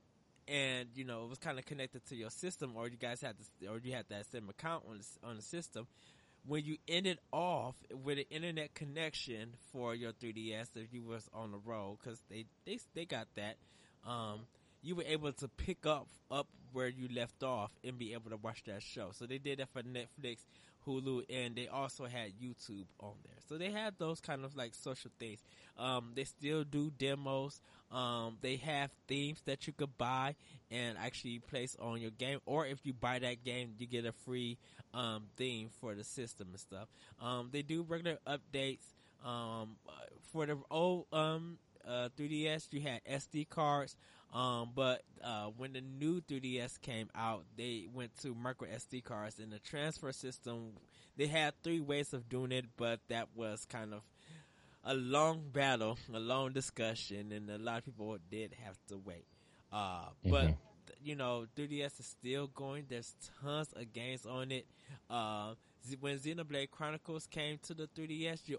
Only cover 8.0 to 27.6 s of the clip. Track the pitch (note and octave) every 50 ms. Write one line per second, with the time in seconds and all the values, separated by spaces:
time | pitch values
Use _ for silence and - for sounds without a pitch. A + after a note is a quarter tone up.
8 | C3 C#3+ C#3+ C#3 C#3 - D3+ D#3 E3 F3 E3 D#3+ D3+ D3 - - D#3 C#3 C#3 D#3+
9 | D#3+ D#3 - - - C3+ A#2+ G#2+ A2+ A#2 B2 B2 - - - C3 B2 A#2 A#2 A#2
10 | A#2+ A2+ A2+ - A#2+ A#2 G#2+ A2+ A2 A2 G#2+ G#2+ A#2 - - A2+ A2 A2+ B2 A#2+
11 | A#2 A2+ A#2 A2+ G#2 - - A2 A2+ G#2+ G2+ G2+ G#2 A#2 A2+ G#2+ G2 G2 G#2 -
12 | - B2+ A2+ A2+ - - G2+ A2 A2+ - - _ _ - A3 A#3 - - - D#3+
13 | E3+ - C#3 A#2 A2 - - G#2+ G#2 G#2+ A2+ - - - - - - - - -
14 | - A#2 A#2+ A#2 A2+ G#2+ G#2 A2 A#2 - - - - - - - - D3+ F3+ F3
15 | - C#3+ D#3 D#3 D3+ C#3+ C3+ - C#3+ B2 - - - F#3+ F3 - - D#3 D#3 C#3
16 | C3+ - - - - - C3 C#3 C#3+ - - - - B2 B2+ B2+ B2+ B2+ B2+ B2+
17 | B2+ B2 A#2+ B2 A#2 A#2 - - C3+ C3 B2+ A2+ G#2 A#2+ - - - B2 B2+ B2
18 | A#2+ G#2 A#2 A#2 A2 A2 A2 G#2+ G#2+ A2+ A2+ - - A#2 G2+ A#2 - - - B2+
19 | G#2 F2+ - - B2 A#2+ C3 C#3 C#3 C#3+ C#3 C3+ C3 - - B2+ A#2 B2 B2+ B2
20 | A#2 A#2+ - - C#3 B2 A#2 - - - - - - - - - - C#3+ C3+ C3
21 | C3 C3+ C3 B2 - - B2+ B2+ B2 A#2+ A2+ A#2+ B2 - A#2 C#3 C3+ C3 - -
22 | C3+ A#2+ A#2+ A#2+ A2+ G#2 F#2+ G#2+ B2+ B2 A#2 - - - G#2 G2 F#2 - - -
23 | G2 G#2 G#2+ - - - - - - - D3+ D#3+ F3+ G3 G#3 G#3+ A3 G#3+ G3 -
24 | E3+ D#3+ E3 - - - D3 C3+ C3+ C3+ C#3+ C#3 A#2+ A2+ - - - C#3+ C3 -
25 | - A2 - - A#2 A2+ G#2 - - - - - - - - - A#2+ B2+ B2+ B2
26 | A#2 A#2+ A#2 C3+ C3+ - - - C#3+ C#3+ D#3 D#3 D3 C#3+ D3 D3 D3 D#3 C#3+ B2
27 | C3 C#3 C#3 C#3+ C#3 C3+ C3+ C3+ C3+ C#3+ - -